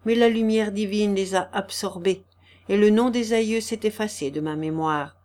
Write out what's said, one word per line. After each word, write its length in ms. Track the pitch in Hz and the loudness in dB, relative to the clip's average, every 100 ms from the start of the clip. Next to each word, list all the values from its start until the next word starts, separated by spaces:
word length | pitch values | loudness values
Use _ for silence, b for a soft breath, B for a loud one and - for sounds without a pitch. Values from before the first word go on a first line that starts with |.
mais 100 | 220 | 0
la 140 | 233 233 | 4 4
lumière 420 | 226 220 220 214 | 4 2 2 0
divine 440 | 202 208 208 208 | -2 -2 0 0
les 200 | 196 190 | 0 0
a 140 | 190 185 | -2 -2
absorbés, 680 | 208 190 - 196 180 175 185 - _ b b b | -6 -6 -6 -6 -2 -2 -2 -6 _ b b b
et 80 | 196 | 4
le 140 | 208 | 6
nom 180 | 214 247 | 6 4
des 240 | 240 220 | 0 0
aïeux 300 | 226 220 226 | 0 2 -2
s'est 180 | 220 220 | -2 -4
effacé 460 | 214 214 214 - 139 | -4 -2 -6 -4 -6
de 120 | 147 | -4
ma 140 | 151 151 | -6 -4
mémoire. 600 | 156 160 160 151 147 _ | -4 -2 -2 -2 -4 _